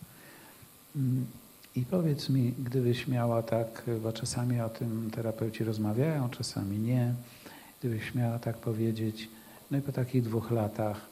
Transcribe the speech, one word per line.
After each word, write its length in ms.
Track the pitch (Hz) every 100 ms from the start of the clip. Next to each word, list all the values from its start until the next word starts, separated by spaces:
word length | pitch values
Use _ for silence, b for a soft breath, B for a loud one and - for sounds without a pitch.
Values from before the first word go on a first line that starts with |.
| B B B B B B B - - 147
Mm, 300 | 131 131 127 - - - - 127
i 60 | 123
powiedz 440 | 185 165 143 -
mi, 240 | 135 123 123
gdybyś 480 | 123 131 120 120 -
miała 360 | 127 120 117
tak, 400 | 113 113 113 - - 110
bo 100 | 113
czasami 480 | 110 123 123 123 120
o 80 | 113
tym 420 | - 117 113 113 120
terapeuci 480 | 113 - 113 -
rozmawiają, 680 | 113 107 107 110 156 151 120
czasami 480 | - 117 - 98 104
nie, 360 | 113 127 120 120 B B B B B -
gdybyś 360 | 123 110 - 123
miała 240 | 120 117
tak 180 | 120 113
powiedzieć, 720 | 127 110 113 110 110 107 - B B B B
no 60 | 139
i 40 |
po 100 | 139
takich 320 | 131 123 131
dwóch 280 | 113 113 110
latach 500 | 117 104 - 107 104 -